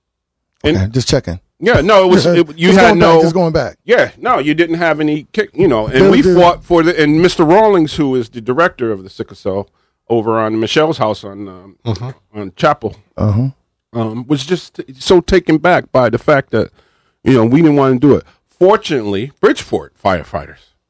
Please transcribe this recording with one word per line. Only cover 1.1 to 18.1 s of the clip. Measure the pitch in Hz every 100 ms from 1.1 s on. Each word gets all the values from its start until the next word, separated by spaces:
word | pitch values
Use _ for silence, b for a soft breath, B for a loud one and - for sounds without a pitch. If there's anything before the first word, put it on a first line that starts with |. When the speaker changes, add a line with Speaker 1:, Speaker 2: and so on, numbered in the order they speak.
| 139 - 85 _ _
Speaker 1:
Yeah, | 185 208
no, | 170 202 185
it |
was, | 185 151
Speaker 2:
<laughs> |
Speaker 1:
it, | 170 156 156
you | 180
Speaker 2:
Just | 190
Speaker 1:
had | 175
Speaker 2:
going | 170
back, | 165 165
Speaker 1:
no |
Speaker 2:
just | 165
going | 170 170
back. | 160 117 -
Speaker 1:
Yeah, | - 226 127 -
no, | 226 226
you | 147
didn't | 156 170 165
have | 170 151
any | 151 151 -
kick, | - 202
you | - 180
know, | 110 110
and | 127
Speaker 2:
Bill | 190
Speaker 1:
we | 226
Speaker 2:
did. | 185 175
Speaker 1:
fought | 175 -
for | - 170
the, | 160 160
and | 147 156
Mister | 180 -
Rawlings, | 156 196 220 190 151 -
who | 143 127
is | 117
the | 120
director | 110 131 175 - 117
of | 98
the | 95
sickle | - 107 95
cell | 101 98 98 _ _ _ -
over | 117 110 113
on | 110 110
Michelle's | 110 156 156 151
house | 110 101
on, | 101 98 101
um, | 90 98 _
Speaker 3:
Uh-huh. | 120 92 120 - _
Speaker 1:
on | 107 98 -
Chapel, | 156 - 107 - _ -
Speaker 2:
Uh-huh. | 104 101 135 - _ _ _
Speaker 1:
um, | 120 110 117 123
was | 143 139
just | 175 - - - 131
so | - 185
taken | - 185 170 160
back | 180 160 -
by | 135 120
the | 117
fact | - 139 -
that, | 113 - _ _ _ _ _
you | 117
know, | 131 117
we | 143
didn't | 160 143
wanna | 131 127
do | 143